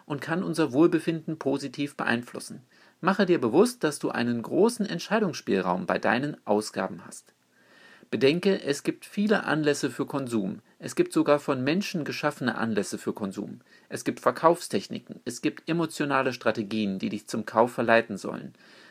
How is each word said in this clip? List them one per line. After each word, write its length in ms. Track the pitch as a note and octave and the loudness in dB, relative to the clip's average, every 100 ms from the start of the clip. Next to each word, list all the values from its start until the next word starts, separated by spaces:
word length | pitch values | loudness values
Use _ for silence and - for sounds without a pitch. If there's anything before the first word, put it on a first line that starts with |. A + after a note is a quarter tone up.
| - | -8
und 160 | C#3+ | -8
kann 200 | C3+ E3 | -4 -2
unser 300 | F#3 D#3+ D3+ | -2 0 2
Wohlbefinden 640 | B2 E3 E3 E3 E3 D3+ D#3 | 6 6 4 0 -4 -4 -4
positiv 580 | C#3 C#3 C#3+ B2+ C#3+ - | -2 -2 -2 -6 -6 -4
beeinflussen. 680 | A#2+ A#2 A#2+ - - G#2+ - _ _ _ | -6 -6 -8 -14 -14 -16 -20 _ _ _
Mache 260 | E3+ G3 F#3 | -2 0 2
dir 140 | E3 | 2
bewusst, 440 | B2 B2+ A#3+ - | 4 4 4 2
dass 140 | D#3 D3 | -2 -2
du 120 | D3 | -4
einen 320 | - A#2+ A#2+ | -2 -2 -2
großen 440 | A2 C#3 A3 A#3+ G3+ | -2 2 2 2 -4
Entscheidungsspielraum 1000 | E3+ - G#3+ G3+ - - G2 F#2 F2+ F2+ | -6 -2 0 0 -2 -2 0 2 0 0
bei 120 | F#2+ | 0
deinen 380 | G#2+ A2+ D3 - - | 2 2 0 -6 0
Ausgaben 580 | G#2+ G#2+ - F#2+ F2+ - | 0 0 -4 -4 -6 -14
hast. 280 | - - _ _ _ _ _ - - - | -18 -20 _ _ _ _ _ -20 -20 -6
Bedenke, 520 | A#2 C3+ E3+ G3 F#3+ | 2 4 4 2 2
es 220 | - C#3+ | 0 -2
gibt 220 | - D#3 - | -2 -6 -6
viele 360 | - G#3 G3 | 0 2 2
Anlässe 480 | - D3 D3 C#3+ C#3 | 2 2 2 2 0
für 160 | A#2+ C3+ | -2 -4
Konsum. 540 | C#3 C3 A#2 F#2+ - - _ | -4 -2 0 -2 -4 -12 _
Es 160 | - | -4
gibt 180 | - F3 | 0 2
sogar 280 | E3 D#3 D3 | 2 4 4
von 240 | - C3+ | 2 0
Menschen 400 | C3 E3+ G#3 F3 | 2 0 0 -4
geschaffene 520 | C3 B2+ D3 - B2 - | -4 -4 -4 -2 -2 0
Anlässe 400 | A2+ G#2 G2 G#2 | 0 0 -2 -4
für 160 | - | -6
Konsum. 480 | - G2+ F#2+ - B2 _ _ - | -4 -6 -6 -8 -12 _ _ -12
Es 160 | - | -6
gibt 160 | - A#2+ | -4 0
Verkaufstechniken, 1000 | B2+ B2 E3 E3 - G#2 - - - - | 0 4 4 4 0 -4 -4 -10 -12 -12
es 180 | - B2 | -10 -4
gibt 260 | D3 - - | -4 -4 -2
emotionale 640 | E3 D#3+ - D3 C3+ C3 | -2 -2 -2 0 2 2
Strategien, 680 | B2+ A#2+ A2 G2+ A2 G#2 F#2+ | 0 0 0 -2 -2 0 -2
die 80 | G#2+ | -4
dich 180 | G#2 - | -6 -6
zum 180 | A#2+ | -6
Kauf 280 | G#2+ A2+ B2 | 0 4 4
verleiten 440 | B2 A#2 A#2 A2+ G2 | 2 4 4 4 -4
sollen. 380 | - - - - - - - | -8 -8 -12 -18 -20 -20 -20